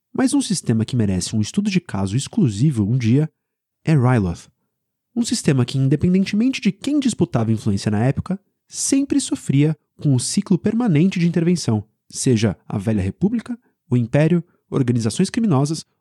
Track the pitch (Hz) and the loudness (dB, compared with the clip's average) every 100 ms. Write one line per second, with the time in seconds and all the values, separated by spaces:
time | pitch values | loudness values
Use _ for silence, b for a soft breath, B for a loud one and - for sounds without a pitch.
0 | _ - 254 285 - 185 - 113 110 127 | _ -2 0 2 0 -4 0 0 0 0
1 | 104 92 - 110 104 - 202 185 - 101 | 0 0 -2 -2 -2 -2 0 -2 -2 -4
2 | 95 110 - - 151 98 147 120 98 127 | -2 -2 -2 0 0 2 0 2 0 0
3 | 113 131 156 _ _ _ _ _ - 156 | 2 2 0 _ _ _ _ _ 0 2
4 | 123 127 92 80 - _ _ _ _ _ | 4 2 0 -4 -12 _ _ _ _ _
5 | _ - 233 240 - 135 120 135 135 147 | _ -6 -4 -2 0 0 0 0 0 2
6 | 180 185 190 208 247 269 202 - - 294 | 2 0 0 0 0 0 -4 -4 -2 0
7 | 262 - 165 123 110 110 110 98 - 104 | 0 -2 -2 0 0 0 0 -2 0 0
8 | 123 - - 190 _ _ _ - - 277 | 0 -2 -4 -8 _ _ _ -8 -2 0
9 | 277 294 - - - 135 151 156 _ - | 0 -2 -2 -6 0 2 2 -2 _ -6
10 | 151 127 - - - 180 208 220 247 147 | 0 0 0 -4 0 0 0 -2 0 2
11 | 190 190 170 170 170 180 - 107 - _ | 2 0 0 0 0 -2 0 -2 -4 _
12 | _ - - 117 110 85 - 110 98 107 | _ -4 0 2 0 -4 -8 -6 -2 -2
13 | 92 - 196 233 - 240 _ _ - 123 | -2 -2 -2 -2 -6 -12 _ _ -2 -2
14 | 117 143 160 175 - _ - 156 123 120 | 0 2 2 2 -2 _ -6 -2 2 2
15 | 110 - 185 - 226 135 147 160 - _ | 0 0 -2 0 2 2 0 -4 -10 _